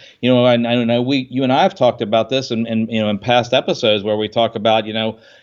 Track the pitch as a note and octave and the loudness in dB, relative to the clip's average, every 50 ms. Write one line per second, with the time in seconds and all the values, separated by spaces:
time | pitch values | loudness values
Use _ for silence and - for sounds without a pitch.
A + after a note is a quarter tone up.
0 | - - - - - B2 B2+ B2 B2 B2 A#2+ A#2+ A#2 A#2 A#2+ B2 A#2+ A#2 A#2+ A#2+ | -20 -20 -10 -2 0 2 4 4 4 4 4 2 2 0 0 0 0 0 0 0
1 | B2 B2+ C#3+ C3+ C3 B2+ B2+ C3 C3+ B2+ B2+ D3 F#3 F#3+ - - C3+ A#2+ - - | 0 0 -2 -2 -4 -4 -4 -2 0 0 2 2 2 2 2 2 2 2 2 0
2 | A#2 G#2 A2 A2+ A2 - C3 C3 B2+ - A#2 A2+ A#2 A#2 A2+ A2 A2+ A2+ A#2+ A2 | -2 0 0 0 0 0 -2 -4 -4 -4 -4 -4 -4 -2 -2 -4 -2 -2 -2 -2
3 | G#2+ G#2 G#2+ G2+ - B2+ A#2+ B2 A#2 A#2+ B2+ C#3 D3+ - E3+ - - A2 G#2+ G#2 | -2 -2 -2 -2 0 2 2 2 2 2 0 0 0 -2 -4 -2 0 0 0 0
4 | G2 G#2+ G#2+ G#2+ G#2+ G#2 - A#2+ A#2 A2+ - A2+ G2+ A2+ A2 A2 G#2+ G#2+ G#2+ A2 | 0 -2 -2 -2 -2 -4 -2 0 -2 -2 -2 -2 0 2 2 0 0 -2 -4 -4
5 | A2 A2+ A2 - - - - _ | -4 -4 -6 -10 -16 -20 -20 _